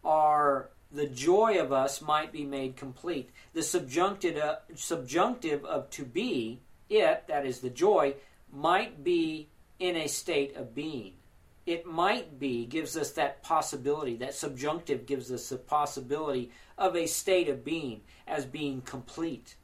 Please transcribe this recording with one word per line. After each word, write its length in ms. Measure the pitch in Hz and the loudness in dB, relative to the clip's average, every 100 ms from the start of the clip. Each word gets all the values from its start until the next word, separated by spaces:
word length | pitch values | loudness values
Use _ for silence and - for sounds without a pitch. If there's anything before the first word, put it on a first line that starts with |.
our, 640 | - 156 151 151 147 135 - - - | 4 4 6 6 4 2 -2 -18 -14
the 160 | 143 143 | -4 -4
joy 540 | 123 147 190 226 190 | 0 6 6 6 4
of 120 | 143 | 4
us 300 | 135 135 - | 2 2 -2
might 300 | 151 151 156 | 0 0 0
be 120 | 147 | -6
made 300 | 143 139 131 | -6 -4 -6
complete. 560 | 131 139 127 170 151 123 - - | -6 -12 -10 -6 -6 -8 -18 -10
The 100 | 160 | -4
subjunctive, 760 | 156 180 135 147 190 196 175 151 | 0 0 0 2 2 2 -2 0
uh, 200 | 151 - - | -2 -2 -8
subjunctive 880 | 165 - 165 127 156 220 240 160 143 | -12 -4 -4 -2 2 2 0 -2 -2
of 240 | - 151 - | -2 -4 -4
to 140 | - | -10
be, 540 | 131 156 247 147 110 127 - - - | -6 -4 -2 -2 -4 -8 -16 -20 0
it, 380 | 214 165 156 - | 4 6 4 0
that 180 | 147 135 | -2 -2
is 140 | 127 | -4
the 100 | 127 | -8
joy, 440 | 120 185 190 143 139 - - - | 2 4 6 4 0 -14 -20 -18
might 520 | 139 160 185 240 147 | -2 4 4 2 -4
be 440 | 170 175 160 156 151 _ _ - | 0 2 2 -2 -12 _ _ -4
in 160 | 180 | -2
a 140 | 170 147 | -2 -2
state 480 | - - 151 139 - | -4 0 0 0 -4
of 180 | 123 | -10
being. 380 | 117 151 139 95 92 - - - _ - | -8 -6 -8 -12 -18 -20 -20 -20 _ -4
It 200 | 165 175 | -4 -2
might 520 | 165 185 247 - 135 | 0 2 2 -4 -6
be 280 | 139 120 117 | -2 -2 -2
gives 280 | 156 147 | -4 -4
us 180 | 160 139 | -4 -4
that 300 | - 143 - | 0 -2 -2
possibility. 760 | - 160 151 139 127 147 139 113 | 0 0 0 -4 -2 0 -2 -4
That 180 | 131 | -6
subjunctive 720 | 139 147 127 147 165 165 131 - | -6 -8 -4 -4 -4 -2 -4 -2
gives 260 | 139 123 | -4 -4
us 160 | 123 - | -8 -6
the 80 | 131 | -10
possibility 920 | - 147 147 139 123 147 151 131 120 - - - | 0 0 0 -4 -4 -2 0 -2 -4 -14 -20 0
of 180 | 190 | 2
a 120 | 170 165 | 2 0
state 420 | - - 185 165 | -2 2 4 4
of 160 | 131 | -2
being 380 | 127 165 139 104 - - - | -4 -4 -4 -8 -16 -20 -6
as 180 | 151 | -6
being 380 | 127 151 143 131 | -4 -6 -4 -6
complete. 720 | 127 131 - - 165 120 - - | -8 -12 -12 -6 -6 -6 -14 -20